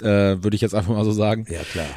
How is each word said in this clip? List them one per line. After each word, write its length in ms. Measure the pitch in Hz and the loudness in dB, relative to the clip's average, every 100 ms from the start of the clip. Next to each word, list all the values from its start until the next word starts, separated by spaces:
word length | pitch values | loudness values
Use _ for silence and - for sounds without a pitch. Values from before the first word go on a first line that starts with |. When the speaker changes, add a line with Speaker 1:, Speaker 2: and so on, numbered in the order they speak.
Speaker 1:
äh, 40 | 107 | 2
würde 480 | 101 98 95 104 104 | 4 4 2 0 0
ich 60 | |
jetzt 140 | 110 101 | 0 0
einfach 180 | 95 | 0
mal 120 | 107 107 | 0 2
so 80 | |
sagen. 320 | 107 104 113 110 | 2 2 0 -4
Speaker 2:
Ja, 120 | 82 82 | -10 -8
klar. 140 | 87 73 | -8 -8